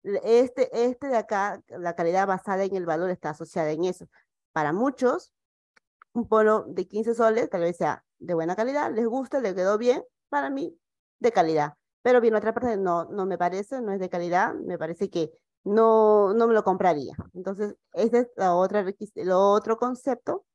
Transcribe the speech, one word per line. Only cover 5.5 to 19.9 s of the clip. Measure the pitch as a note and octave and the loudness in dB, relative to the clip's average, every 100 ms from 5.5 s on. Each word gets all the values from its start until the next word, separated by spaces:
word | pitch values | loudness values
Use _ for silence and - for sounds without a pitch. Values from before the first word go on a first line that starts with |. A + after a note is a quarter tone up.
| _ _ _ _ _ _ | _ _ _ _ _ _
un | A#3 A3 | -10 0
polo | A3 G#3+ G#3+ - | 2 4 2 -2
de | F3+ F#3 | -8 -6
quince | G#3 A3+ | -6 -4
soles, | A3+ A3+ A3 - | 0 2 2 -2
tal | F#3 | -2
vez | E3+ F3 | -2 -2
sea | D#3+ - _ _ | -4 -4 _ _
de | - | -6
buena | E3 E3 F#3 | -4 -2 -2
calidad, | A#3+ C#4+ D4 | -2 -2 -2
les | A3 A#3 | -2 -2
gusta, | B3 B3+ C#4+ | -2 -4 -4
les | A3 | -4
quedó | F#3+ F#3 G#3 | -2 0 2
bien, | A#3+ C#4+ B4 _ _ | 2 0 -4 _ _
para | C#4+ C#4 | -4 -4
mí, | C#4 - - _ _ _ _ | -6 -8 -10 _ _ _ _
de | A#3 | 0
calidad. | G3 E3 D#3 D3 - _ _ | 2 2 2 -2 -6 _ _
Pero | A#3+ B3 | 2 4
viene | A#3 A3 | 4 2
otra | G#3+ | 0
persona, | A3 B3 G#3 | -2 -2 -2
"No, | F#3+ E3+ E3 | 0 -2 -4
no | G3+ F#3+ | -6 -4
me | F3 | -2
parece, | F3 F#3 G3+ C4+ | -2 -2 -6 -8
no | A3 | -6
es | G3 | -4
de | F#3 | -4
calidad, | F3+ F3 F3 A3+ | -6 -2 0 0
me | - - F3 | -2 -8 -6
parece | D#3+ F3 G3 | -8 -6 -6
que | F3 D#3 - _ _ | -4 -6 -8 _ _
no, | F#3+ G#3 A3+ A3 G#3+ G#3+ G3+ | -2 2 4 6 6 6 4
no | A3 A#3 | 2 2
me | |
lo | A3 | 2
compraría". | - F#3 F#3+ D3+ A#2 C#3+ - | 2 2 2 0 -4 -12 -14
Entonces, | F3 F#3 G3 G#3 - _ | -10 -10 -6 -8 -10 _
ese | D#3+ A3 A#3+ | -2 0 2
es | A#3+ - | 0 0
la | F#3+ | 2
otra | F3 F#3 G#3 | 2 2 0
requis-, | F#3 G3 G3+ - | -2 -6 -12 -6
lo | F3+ F#3 G3+ | 0 4 4
otro | G3+ G#3 A3+ | 4 0 -2
concepto | B3 | -2